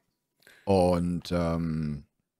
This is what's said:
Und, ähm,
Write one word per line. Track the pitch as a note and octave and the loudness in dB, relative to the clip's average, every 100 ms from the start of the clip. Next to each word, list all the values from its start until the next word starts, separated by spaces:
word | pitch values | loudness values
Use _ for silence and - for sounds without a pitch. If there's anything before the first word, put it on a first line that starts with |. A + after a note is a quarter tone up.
| _ _ _ _ _ - | _ _ _ _ _ -10
Und, | - G2 F2+ F2 F2 F2 - | 0 4 4 2 0 -4 -2
ähm, | F2 E2+ E2 E2 D#2 D2+ D2 - _ _ _ | -2 0 -2 -2 -4 -4 -6 -12 _ _ _